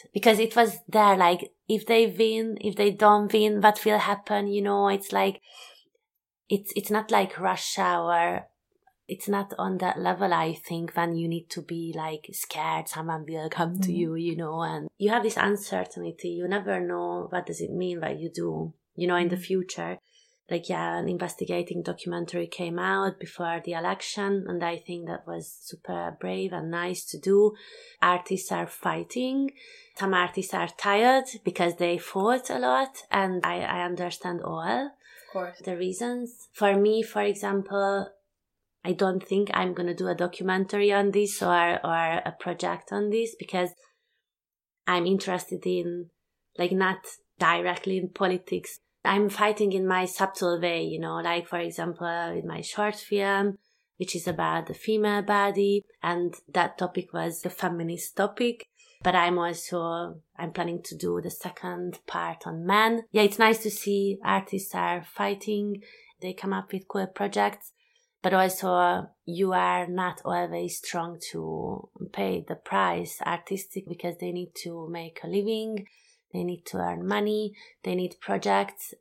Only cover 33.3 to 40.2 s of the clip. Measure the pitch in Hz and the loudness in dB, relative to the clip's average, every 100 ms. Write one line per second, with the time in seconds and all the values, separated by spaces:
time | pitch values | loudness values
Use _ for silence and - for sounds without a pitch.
33.3 | 185 170 175 - 180 180 175 175 - 185 | 2 0 0 -2 -2 -2 -2 -4 -4 -6
34.3 | 175 - 165 170 240 277 - - - - | -4 -4 -4 -2 -2 -2 -10 -20 -20 -10
35.3 | 190 175 - - 175 185 185 240 247 240 | -8 -8 -8 -8 -4 -4 -4 -4 -4 -6
36.3 | - - - 202 196 208 220 220 208 208 | -12 -20 0 4 6 6 4 2 0 0
37.3 | 202 202 196 196 196 196 196 - - _ | 0 -2 -2 -2 0 0 0 -4 -12 _
38.3 | _ _ _ _ _ 175 170 196 185 - | _ _ _ _ _ -4 2 2 2 0
39.3 | 196 202 - 185 180 175 170 185 165 | 0 2 2 0 -2 -4 -2 -2 -2